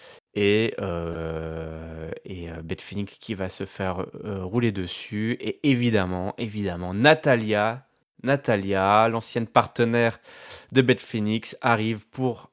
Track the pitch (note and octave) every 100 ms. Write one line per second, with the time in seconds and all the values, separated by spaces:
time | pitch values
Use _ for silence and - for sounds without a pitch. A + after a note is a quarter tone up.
0 | - - _ G#2 G2+ G#2+ A#2 - G2 E2+
1 | E2+ E2 E2 D#2+ D#2+ D#2+ D#2+ D#2+ D#2+ D#2+
2 | D#2+ - - F2+ E2+ E2 D#2+ F2+ - G2+
3 | G2 - - G2 F#2 - G2 - F#2+ F2+
4 | - - G#2+ G2 F#2 A#2+ A#2 G2 F2+ -
5 | - G#2 A2 B2 G#3+ - D3 A#2+ A#2+ G#2
6 | F#2 F#2 F#2+ - A2+ G#2 G2 F2 F2+ G2
7 | C#3+ D#3 D3 A#2+ G#2+ G#2 A2 B2+ - _
8 | _ _ B2 C#3 - G#2 G2 F#2+ G2 G#2+
9 | A2+ A2+ - A#2+ A2+ A#2 A2+ - A#2 A#2+
10 | A#2 - - - - - - B2+ B2 A#2
11 | - A2+ G#2+ A2 - - B2+ A2 A2 G#2+
12 | - - B2+ A2 -